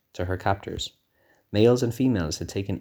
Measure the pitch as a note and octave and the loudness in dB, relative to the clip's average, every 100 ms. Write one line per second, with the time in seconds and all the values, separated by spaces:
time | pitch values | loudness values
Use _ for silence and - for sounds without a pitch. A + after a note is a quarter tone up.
0 | _ - F2+ F#2 G2+ G2 - F2 - _ | _ -8 -4 -2 -2 -2 -4 -10 -10 _
1 | _ _ _ _ _ G#2 A#2 B2 A#2+ A#2 | _ _ _ _ _ 4 6 6 2 0
2 | C3 G#2+ D#2 - F2 G2+ G2 F2+ | 0 0 -2 -4 -6 -6 -4 -6